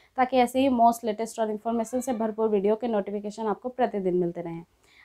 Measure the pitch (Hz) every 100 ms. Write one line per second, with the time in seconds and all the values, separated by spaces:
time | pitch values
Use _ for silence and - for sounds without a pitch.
0 | _ - 254 254 240 262 269 247 233 233
1 | 233 214 220 - 220 208 - 233 220 254
2 | 254 220 220 214 220 208 196 214 226 208
3 | 196 202 208 208 220 196 254 254 233 208
4 | 185 180 170 175 170 165 170 _ _ _